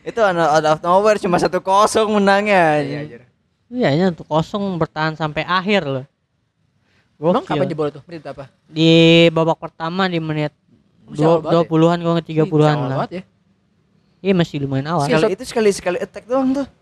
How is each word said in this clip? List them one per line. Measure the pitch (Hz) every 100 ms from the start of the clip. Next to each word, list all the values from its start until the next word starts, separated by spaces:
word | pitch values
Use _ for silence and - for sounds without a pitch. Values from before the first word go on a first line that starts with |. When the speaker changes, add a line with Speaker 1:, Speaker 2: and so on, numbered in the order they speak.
Speaker 1:
Itu | - 226
out, | 202
out | 175 160 156 151
of | 156
nowhere | 170 190 214 208
cuma | 190 175
satu | 165 180
kosong | 190 196 214 226 214
menangnya, | 208 196 196 208 190
Speaker 2:
Iya, | 165 151
Speaker 1:
anjing. | 143 147
Speaker 2:
anjir. | 147 117 _ _ _ _ _
Speaker 3:
Iya, | 240 190
ini | 143 190
untuk | 160 -
kosong | 151 156 208 202 175
bertahan | 160 156 160
sampai | 156 156 151 135
akhir | 185 185 202 147
loh. | 131 139 _ _ _ _ _ _ _ _ _ _ _
Speaker 2:
Emang | 151 214
Speaker 3:
Gokil. | 381
Speaker 2:
kapan | 147 139
jebol | 156 147
tuh? | 143
Menit | - 170 143
apa? | 139 135 _ _
Speaker 3:
Di | 156 165 165 165 170 165
babak | 160 160 156
pertama | 165 _ 165 185 185
di | 170
menit | 160 156 151 _ _ _ _ _ -
Speaker 2:
Bisa | 147
awal | 156 165
Speaker 3:
dua, |
Speaker 2:
banget | 156
ya? |
Speaker 3:
dua | 170
puluhan | 165 160 165 175
kalau | 170
nggak | 170 160
tiga | 156 151
puluhan | 151 151
Speaker 2:
Bisa | 147
awal | 135
Speaker 3:
lah. | 135
Speaker 2:
banget | 214
ya? | 175 - _ _ _ _ _ _ _ _ _
Speaker 3:
Iya, | 185
masih | 190 165 147
lumayan | 139 135 147
awal. | 170 143
Speaker 1:
Sekali | 156
Speaker 2:
Shot. | -
Speaker 1:
itu | 190 262
sekali, | 240 214
sekali | 190 180 180
attack | - 208 202
doang | 262 262
tuh. | 269 262 _